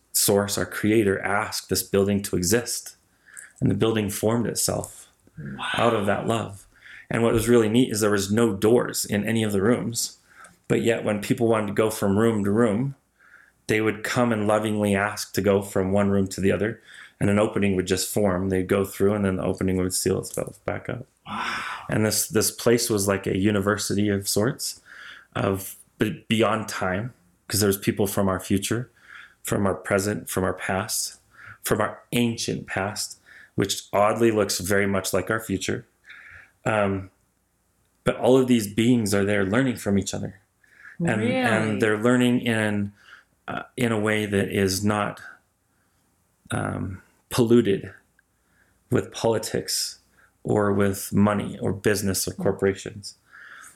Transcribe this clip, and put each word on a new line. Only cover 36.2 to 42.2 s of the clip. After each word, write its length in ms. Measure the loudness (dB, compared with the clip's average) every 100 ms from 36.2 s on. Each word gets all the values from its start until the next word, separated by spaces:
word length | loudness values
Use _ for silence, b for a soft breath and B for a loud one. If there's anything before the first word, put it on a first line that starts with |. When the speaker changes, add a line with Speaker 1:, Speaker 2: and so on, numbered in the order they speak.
| B B B B -2
Speaker 1:
Um, 440 | 0 0 -2 -6 _ _ _ _ _ _ _ _ _
but 120 | -4 0
all 200 | 4 6
of 100 | 6
these 240 | 2 2
beings 400 | 0 4 4 2
are 120 | 2 2
there 200 | 0 0
learning 300 | 0 0 -2
from 200 | 0 0
each 140 | 0
other. 260 | -6 -8 -12 _ _ B B B B
And, 220 | -2 0
and 440 | 0 0 0 0 0
Speaker 2:
Really? 140 | 0
Speaker 1:
they're 180 | 2 2
learning 400 | 2 4